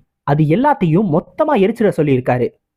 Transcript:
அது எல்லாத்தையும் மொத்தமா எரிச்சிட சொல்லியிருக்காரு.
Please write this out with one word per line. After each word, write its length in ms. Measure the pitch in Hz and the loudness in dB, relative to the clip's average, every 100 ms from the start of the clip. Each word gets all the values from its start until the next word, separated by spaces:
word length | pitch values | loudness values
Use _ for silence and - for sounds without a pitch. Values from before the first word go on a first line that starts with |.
| _ _ | _ _
அது 200 | - 151 | -4 0
எல்லாத்தையும் 680 | 147 185 294 285 175 160 196 | 2 2 0 0 0 0 0
மொத்தமா 400 | 143 - - 302 | -2 -4 -4 -2
எரிச்சிட 380 | 254 190 233 202 170 | 0 0 0 -2 0
சொல்லியிருக்காரு. 500 | 151 127 131 123 117 _ _ | 0 0 0 -2 -2 _ _